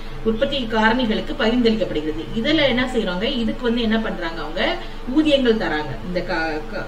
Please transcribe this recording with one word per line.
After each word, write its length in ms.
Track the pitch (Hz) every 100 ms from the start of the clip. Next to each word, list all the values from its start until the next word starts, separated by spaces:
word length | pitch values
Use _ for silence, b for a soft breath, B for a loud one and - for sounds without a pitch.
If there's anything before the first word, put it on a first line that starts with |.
| B B
உற்பத்தி 340 | 220 220 277 277
காரணிகளுக்கு 760 | 226 226 220 247 233 190 - -
பகிர்ந்தளிக்கப்படுகிறது. 840 | 220 247 226 214 - 151 151 156 156 214
இதுல 320 | 277 320 277
என்ன 220 | 240 247
செய்றாங்க, 300 | 240 190 180
இதுக்கு 400 | 220 233 220 214
வந்து 180 | 240 240
என்ன 180 | 226 220
பண்றாங்க, 420 | 208 175 165 165
அவங்க 340 | 151 170 269 349 B B - 285
ஊதியங்கள் 420 | 302 277 240 214
தராங்க 400 | 175 196 - - 180
இந்த 120 | 175
கா-, 420 | 170 170 160 151 -
கா-, 120 | 190